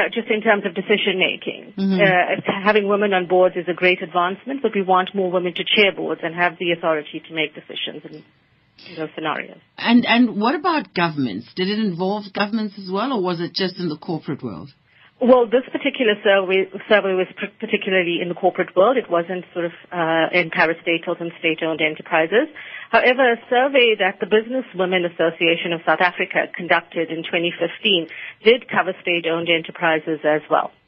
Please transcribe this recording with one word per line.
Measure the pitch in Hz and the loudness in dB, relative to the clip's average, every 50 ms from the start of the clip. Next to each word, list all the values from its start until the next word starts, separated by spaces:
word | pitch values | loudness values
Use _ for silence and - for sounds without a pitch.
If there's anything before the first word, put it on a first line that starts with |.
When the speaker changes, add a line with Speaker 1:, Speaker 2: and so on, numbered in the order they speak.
| 196 - - | 4 2 0
Speaker 1:
just | - 214 - | -4 -4 -2
in | 220 214 | -2 0
terms | 208 226 208 202 - | 2 2 2 2 0
of | 196 170 | -4 -6
decision | 202 185 - 214 202 - 202 180 185 | -6 -2 0 0 0 2 0 0 0
making. | 170 147 98 - - - - - - - - | 0 -2 -2 -6 -8 -10 -10 -12 -14 -12 -6
Speaker 2:
Mm-hmm. | 196 196 196 190 185 | -4 0 0 2 4
Speaker 1:
Uh, | 208 190 185 180 175 - 180 | 4 4 4 4 2 0 -2
it's, | 185 - | -2 -2
having | - 202 196 190 208 214 214 202 | -4 -4 0 0 2 2 2 2
women | 196 208 202 208 208 196 | 2 2 0 2 2 2
on | 180 180 | 0 0
boards | 165 185 180 185 180 180 | 2 4 4 4 4 2
is | 185 165 180 | -2 -4 -4
a | 170 | -2
great | - 185 180 180 180 | 0 2 2 2 0
advancement, | 190 165 156 180 175 180 196 190 - 247 277 277 | -2 -4 -2 -2 -2 -2 -4 -6 -8 -10 -6 -4
but | 262 214 - | -4 -2 -2
we | 202 | -2
want | 190 180 185 180 185 185 - | 0 2 2 2 2 0 -2
more | 196 185 180 | -4 -2 0
women | 175 185 175 180 165 | 0 -2 -2 -2 -4
to | - 180 | -6 -4
chair | - - 226 202 190 165 | 0 2 4 4 4 2
boards | 156 160 151 160 160 - | 0 -4 -4 -4 -4 -6
and | 165 165 | -6 -2
have | 175 175 175 170 - | 0 0 0 0 -2
the | 165 170 | -2 -2
authority | 170 170 175 165 160 151 147 - - 156 - | -2 0 0 0 0 -2 -4 -8 -12 -14 -14
to | - 165 | -10 -6
make | 160 156 147 - | -6 -6 -6 -6
decisions | - - - - - - - - 160 - | -12 -18 -14 -10 -10 -10 -10 -10 -12 -16
in, | 160 156 151 - _ _ _ _ _ _ _ _ _ _ - - - | -18 -20 -20 -20 _ _ _ _ _ _ _ _ _ _ -20 -20 -16
in | 180 | -10
those | 165 156 156 - | -10 -10 -10 -8
scenarios. | - 160 156 - - - - - - _ _ _ | -6 -6 -4 -4 -6 -8 -12 -16 -20 _ _ _
Speaker 2:
And, | - - 202 240 247 233 | -4 2 4 4 4 4
and | - 220 240 247 220 196 196 | 4 4 4 4 2 2 0
what | 208 240 302 | 0 0 0
about | 349 330 359 330 294 196 - - | 0 0 0 0 -2 -4 -4 -2
governments? | 185 175 170 156 143 131 117 92 101 - - - | -2 0 0 0 -2 -2 -2 -4 -6 -10 -8 -6
Did | 175 185 | -4 -2
it | 190 208 214 | -2 0 -2
involve | 220 202 170 165 185 190 208 214 208 196 - | -2 -2 -2 -2 -2 -2 -2 -4 -8 -8 -4
governments | 208 202 208 214 220 214 208 196 208 | -4 -4 -2 -2 -4 -6 -6 -8 -12
as | 196 185 | -10 -6
well, | 185 196 226 277 269 | -4 -4 -2 -2 -2
or | 214 | -2
was | 180 180 175 165 | -2 -2 -2 -4
it | 175 - - | -6 -6 -4
just | - 196 180 180 | -4 -4 -4 -4
in | 196 180 170 | -4 -6 -6
the | 151 | -6
corporate | 147 - - 160 151 - - 147 - | -6 -6 -8 -8 -6 -6 -8 -8 -8
world? | - 117 92 76 92 135 - _ _ _ _ _ _ _ _ _ | -8 -10 -10 -12 -14 -16 -18 _ _ _ _ _ _ _ _ _
Speaker 1:
Well, | - 226 254 247 240 | 4 6 6 6 6
this | 208 220 262 262 - | 4 2 0 0 -2
particular | - 285 - 285 277 - 254 214 208 208 - | -6 -4 -4 -4 -2 0 0 0 0 2 2
survey, | 214 196 196 190 180 190 190 190 190 - 202 - - | 4 4 4 2 2 0 0 0 -2 -6 -10 0 2
survey | 220 202 185 196 185 | 2 2 4 2 0
was | 185 185 180 - | 0 -2 -2 -4
pr-, | - 208 202 - | -8 -10 -10 -8
particularly | - 226 214 - 202 - 202 190 190 175 175 170 165 | -10 -6 -4 -4 -4 -2 0 0 2 2 0 -2 -2
in | 180 | -4
the | 175 175 | -4 -4
corporate | - - 180 175 - 175 - - | -2 0 0 0 0 -2 0 2
world. | 180 190 233 269 | 4 4 4 4
It | 247 175 - | 2 0 0
wasn't | 175 170 170 170 185 180 175 - - | 0 -2 0 -2 -6 -8 -8 -8 -8
sort | 180 170 | -6 -6
of, | 170 170 - - _ | -6 -8 -12 -16 _
uh, | - 175 165 160 165 165 160 160 - | -4 -2 0 2 2 2 2 2 2
in | 180 170 160 | 0 0 0
parastatals | - 180 170 160 165 165 - 180 165 165 - 180 170 - | 0 2 2 2 0 -2 -2 -2 -2 -2 -2 -4 -6 -6
and | 170 170 165 - | -6 -10 -8 -4
state-owned | - 165 160 - 165 160 160 147 | -4 -2 -2 -2 -2 -4 -2 -2
enterprises. | 160 156 156 - - - 175 160 160 165 196 226 311 320 - - - - - - - - | -2 -2 -2 -6 -4 0 0 0 2 4 2 2 2 0 -4 -14 -18 -16 -16 -16 -4 0
However, | - 226 - 240 247 254 269 240 | 2 4 4 4 4 4 4 2
a | 233 233 - - | 2 0 -2 0
survey | 247 240 262 285 277 262 240 233 214 | 2 2 2 4 4 4 4 4 4
that | 202 190 185 196 - | 2 2 0 0 -2
the | 208 | 0
Business | 180 208 220 220 233 254 262 240 - - | 2 2 2 2 0 -4 -6 -6 -4 -4
Women | 180 190 180 185 180 175 | -2 0 0 0 0 0
Association | 170 170 - 165 170 165 - 175 165 170 170 - 180 | -2 -2 0 0 0 0 0 2 2 2 2 0 -4
of | 170 165 - | -4 -2 0
South | 180 160 156 | 0 2 2
Africa | 190 175 175 - 185 185 - 170 - - - | 2 0 0 -2 -4 -2 -2 -2 -2 -2 -6
conducted | - 180 165 180 170 170 - - 175 160 156 | -10 -2 0 0 0 0 -2 -4 -4 -4 -4
in | 165 165 165 | -4 -8 -6
twenty | - - 175 170 175 170 | -4 -4 -2 -2 -2 -2
fifteen | - 170 165 - - - 220 190 170 160 160 - - - - - - - | -4 -4 -6 -4 -4 0 0 0 0 0 -4 -10 -16 -16 -16 -16 2 4
did | 214 240 247 - | 4 4 4 0
cover | - - 196 170 180 185 - | -2 -2 -2 -2 -2 -6 -6
state-owned | - 185 175 170 165 165 165 165 170 | -4 -4 -4 -2 -2 -2 -2 -2 0
enterprises | 170 170 165 160 - - - 180 165 160 160 151 165 160 151 - | 0 0 0 0 -6 -6 -2 0 2 2 0 0 -4 -4 0 0
as | 151 151 156 - - | 0 0 0 0 0
well. | 156 143 - - - _ _ | 0 0 0 -2 -8 _ _